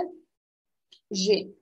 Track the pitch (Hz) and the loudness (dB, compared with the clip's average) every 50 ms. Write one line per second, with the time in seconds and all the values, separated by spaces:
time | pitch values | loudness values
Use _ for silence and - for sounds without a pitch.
0 | 359 359 - - - _ _ _ _ _ _ _ _ _ _ _ _ _ - - | 0 -2 -6 -14 -20 _ _ _ _ _ _ _ _ _ _ _ _ _ -20 -20
1 | _ - 208 190 190 202 208 - - - - _ | _ -8 -4 -2 2 4 4 2 2 -4 -14 _